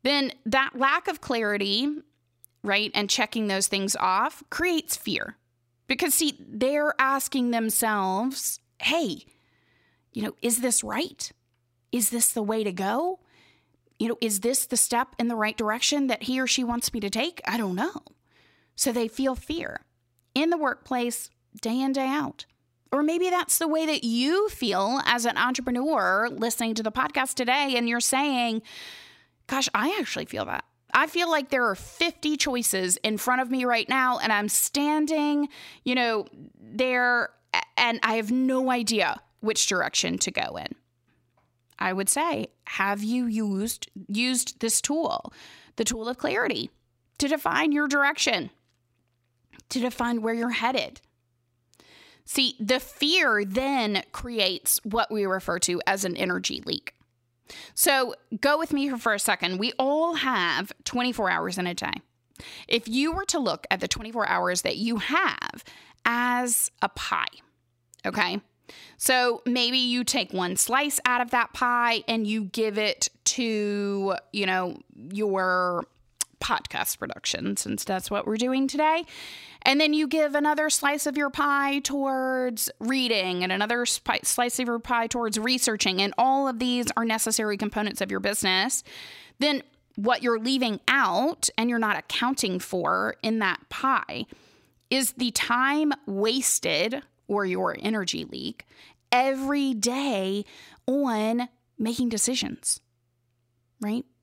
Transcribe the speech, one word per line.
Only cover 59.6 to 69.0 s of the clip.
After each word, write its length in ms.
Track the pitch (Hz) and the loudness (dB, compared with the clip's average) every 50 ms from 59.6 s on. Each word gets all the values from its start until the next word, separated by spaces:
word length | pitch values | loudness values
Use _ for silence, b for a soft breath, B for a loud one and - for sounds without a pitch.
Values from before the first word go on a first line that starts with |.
| 208 247 - | -2 -2 0
all 380 | - 262 269 285 311 320 339 330 | 0 2 2 2 2 2 0 0
have 580 | 294 277 269 254 202 180 170 143 143 190 - - _ - | 0 0 0 2 2 2 2 2 0 -2 -4 -10 _ -10
twenty-four 440 | - - 247 247 247 233 - 208 185 | -4 -2 0 0 0 0 0 0 0
hours 300 | 175 165 165 185 180 185 | 2 0 0 -2 -2 -2
in 80 | 180 | -2
a 80 | 180 175 | -4 -4
day. 200 | - - - - - - _ _ _ _ _ _ B B B B B B B | -4 -4 -4 -6 -6 -10 _ _ _ _ _ _ B B B B B B B
If 180 | - 233 - | 0 0 0
you 260 | 220 220 262 277 320 | 0 0 0 0 0
were 120 | 330 370 392 | 0 -2 -2
to 140 | - - 330 | -2 -2 0
look 260 | 254 196 156 - - - | 0 0 -2 -2 -2 -4
at 80 | - 190 | -2 -2
the 80 | - - | 0 -4
twenty-four 400 | - - 214 220 226 240 208 - | -4 -6 -6 -6 -2 -2 0 0
hours 340 | 180 180 180 180 180 180 | 0 0 2 0 0 0
that 140 | - - - | -2 -2 -2
you 220 | - 214 233 233 214 | -2 -2 -2 -2 -2
have 680 | - - 277 349 381 285 - - - - - - B B B B B B B B _ | -2 0 0 2 2 2 0 -2 -8 -10 -10 -14 B B B B B B B B _
as 640 | 226 233 240 240 247 247 247 247 247 - - - - _ _ | 0 2 2 2 2 2 0 0 0 0 0 0 -2 _ _
a 80 | - 202 | -2 -2
pie, 380 | - - - - - 78 60 - - - _ _ _ _ _ _ _ _ _ _ - - - | -2 -6 -4 -2 0 0 -2 -4 -6 -14 _ _ _ _ _ _ _ _ _ _ -20 -6 -6
okay? 340 | 196 - 220 185 180 185 202 - _ _ _ B B B B B B B | -4 0 0 0 0 0 -6 -8 _ _ _ B B B B B B B
So 460 | B | B